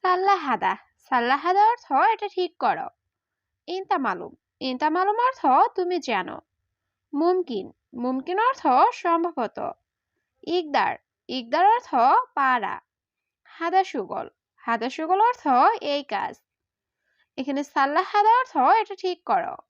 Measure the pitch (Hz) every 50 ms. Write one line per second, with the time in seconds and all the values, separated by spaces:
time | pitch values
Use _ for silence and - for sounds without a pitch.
0 | - 370 359 370 370 392 403 370 302 285 240 208 - 185 190 202 _ _ _ _
1 | _ _ 269 247 233 240 262 285 294 349 370 392 415 440 480 480 - _ 285 262
2 | 339 440 453 440 415 403 - - 359 339 _ _ - 226 175 156 - - _ _
3 | _ _ _ _ _ _ _ _ _ _ _ _ _ - 339 381 381 _ 403 339
4 | 269 220 185 170 - - - _ _ _ _ _ - 262 254 254 294 311 311 349
5 | 370 392 427 453 480 508 523 - - 294 254 294 392 494 - - 370 349 359 339
6 | 269 - 233 190 180 - - - _ _ _ _ _ _ _ _ _ _ _ _
7 | _ _ - 285 302 349 370 370 359 - 247 202 190 - - _ _ _ - 240
8 | 240 254 262 262 262 320 359 392 440 494 523 - - 320 247 254 330 466 480 -
9 | - 349 339 339 339 349 320 - 233 202 _ - - - - _ _ _ _ _
10 | _ _ _ _ _ _ _ _ - - 330 359 330 302 277 240 196 - - -
11 | _ _ _ _ _ - 240 262 233 233 247 320 359 403 453 480 494 - - 254
12 | 226 262 320 453 508 - _ - 285 269 254 240 202 185 - - _ _ _ _
13 | _ _ _ _ _ _ _ _ _ _ - - 330 339 339 381 381 370 - 277
14 | 196 175 - - - - _ _ _ _ _ _ - - 233 226 220 254 - -
15 | 320 320 370 392 427 466 494 494 - 302 254 240 277 381 466 415 - 294 285 285
16 | 277 _ 214 196 - - - _ _ _ _ _ _ _ _ _ _ _ _ _
17 | _ _ _ _ _ _ _ - 262 269 277 277 285 - _ 302 269 277 294 320
18 | 370 - - 415 415 427 466 494 508 494 - 320 247 285 381 453 427 - 403 -
19 | - 370 359 339 _ - 160 151 - - - - _